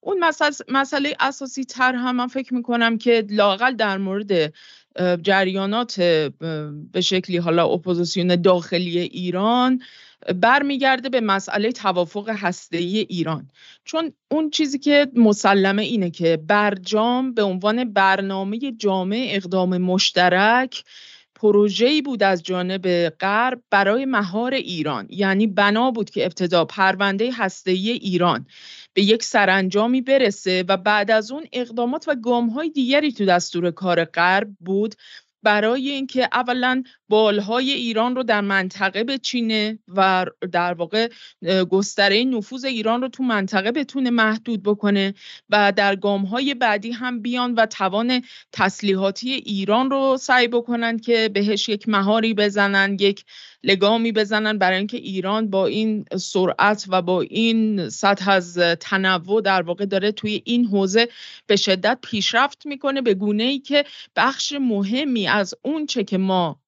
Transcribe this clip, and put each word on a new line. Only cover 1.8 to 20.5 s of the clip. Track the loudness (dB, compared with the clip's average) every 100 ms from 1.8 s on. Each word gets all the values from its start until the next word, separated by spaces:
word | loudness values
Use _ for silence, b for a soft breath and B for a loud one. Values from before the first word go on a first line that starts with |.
| 0
هم | 0 -2 -2
من | -2
فکر | -4 -4
می‌کنم | -4 -2 0 2 2
که | 2 2 2
لااقل | 2 2 4 0
در | 0 -2 0
مورد، | -2 -4 0 0 0 B B B B -4
اه، | 0 0
جریانات، | 2 2 2 0 -2 -2 -4 0
اه، | 2 4 0 -6 -8 -8 -8 -12 -6
به | -4
شکلی | 0 -2 -2 -2
حالا | 0 2 2
اپوزیسیون | 0 -2 -2 -2 -2 0 2
داخلی | 4 2 0 -4 -2 -4
ایران، | -4 -6 -6 -2 0 2 2 0 B B B B -6
برمیگرده | 2 4 4 2 0 0 0 0
به | 0
مسئلهٔ | 2 0 0 -2 -2
توافق | -2 -2 0 -2 -4 -6
هسته‌ای | -4 -4 -6 -8 -4 -2 -2
ایران. | -2 -4 -4 -4 -8 B B B
چون | -6 -4 -4 -8 _
اون | -2 -2
چیزی | -2 -2 0
که | 2 4 4 4
مسلمه | 4 6 4 4 4 0
اینه | 0 -2 -2
که | 0 0 0
برجام | 2 2 2 -2 -2 0 2 0 -2
به | 0
عنوان | 0 0 0 0 0
برنامهٔ | 2 2 2 0 -4 -4 -6 -8 -4
جامع | -2 0 -2 -2 -2
اقدام | -4 -2 0 0 0
مشترک | 0 0 2 2 4 4 4